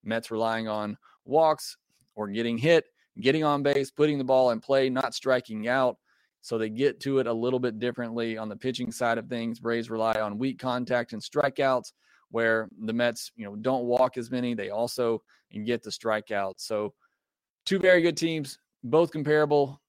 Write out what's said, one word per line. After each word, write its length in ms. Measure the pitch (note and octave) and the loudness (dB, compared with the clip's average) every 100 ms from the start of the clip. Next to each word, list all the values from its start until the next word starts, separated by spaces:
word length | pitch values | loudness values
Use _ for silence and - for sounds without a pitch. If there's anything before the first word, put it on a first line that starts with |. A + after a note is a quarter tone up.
Mets 260 | - A2+ - | -4 -6 -4
relying 380 | A2 A2+ A2+ A2+ | -2 0 -2 -4
on 300 | G#2+ G#2 G#2+ _ _ | -4 -6 -8 _ _
walks 540 | - C#3+ D#3+ D3+ - - _ _ _ | -2 2 4 2 -6 -16 _ _ _
or 140 | - G#2 | -10 -6
getting 300 | G#2 A#2 A#2 | -4 -2 0
hit, 260 | C#3+ E3 - _ _ - | 4 4 2 _ _ -2
getting 260 | A#2+ D#3 | 2 2
on 180 | D3+ C#3+ | 2 2
base, 280 | C#3 C#3 C3+ | 2 0 -2
putting 280 | - D3+ C#3+ | 0 0 2
the 60 | |
ball 260 | C3 C3 B2+ | 2 4 4
in 100 | A2+ | 2
play, 300 | - C3+ C3 | 2 2 2
not 240 | B2+ C3 | 0 -2
striking 540 | - C3+ B2+ - A2 A2 | -4 0 0 0 -6 -2
out. 280 | C3 B2+ - _ _ _ _ | 2 2 0 _ _ _ _
So 140 | - A#2 | -6 -2
they 120 | A2 | -2
get 280 | A2 C#3 - | 0 0 0
to 200 | C#3 C3+ | -2 0
it 80 | A#2+ | 0
a 40 | |
little 280 | A2+ A#2+ B2+ | 0 0 0
bit 180 | B2 A2 | -2 -2
differently 580 | B2 A#2+ A#2+ A#2 A#2 A2 | -6 -4 -8 -4 -4 -4
on 120 | A2 | -8
the 80 | G2+ | -6
pitching 340 | C3 B2 A#2+ | -6 -4 -6
side 260 | A2+ A#2+ A2+ | -2 0 0
of 120 | A2+ | -2
things. 320 | A#2+ A#2 A#2 | -6 -6 -6
Braves 300 | A#2 A#2 A#2 | -2 -2 -2
rely 240 | A2+ A2+ | -2 0
on 240 | A2 G#2+ G#2 | 0 -2 -4
weak 200 | C3+ - | -4 -4
contact 540 | C3 B2 B2 B2 A#2+ | -4 -4 -2 -2 -2
and 100 | G#2+ | -10
strikeouts, 680 | - D3 C#3+ C3+ C3+ B2+ - _ _ _ _ | -6 0 0 2 2 2 -2 _ _ _ _
where 380 | A#2 A#2 A2+ A2 - | 0 2 2 -2 -8
the 80 | A2 | -6
Mets, 380 | A#2 A#2+ A2+ - - | 0 0 -2 -14 -14
you 80 | |
know, 100 | G#2 | -12
don't 300 | G#2 B2 C3 | -6 -2 -2
walk 320 | A#2+ A#2+ B2+ B2+ | 0 2 2 0
as 120 | A#2 | -6
many. 260 | B2+ B2 | -4 -2
They 160 | A#2 G2 | -4 -4
also 520 | G#2 A#2 - A#2+ A2+ _ _ _ G#2+ | -4 -4 0 0 -2 _ _ _ -8
get 200 | G#2+ A#2 | -4 -4
the 60 | A2 | -4
strikeouts. 720 | - A2+ G#2+ G#2 G#2 G2 F#2+ | -6 -2 -2 0 -2 -2 -6
So 320 | - G#2+ G#2 _ _ _ _ _ _ _ | -6 -4 -4 _ _ _ _ _ _ _
two 140 | - F#3+ | -2 2
very 240 | F#3 F3+ | 6 6
good 140 | E3+ D#3 | 4 0
teams, 420 | E3 D#3+ C3+ - _ _ | -2 -2 -6 -14 _ _
both 300 | A#2 D3+ E3+ | 2 4 4
comparable 680 | D#3 D3 D3+ D3+ D3 C#3 C#3+ | 0 2 4 4 4 2 -4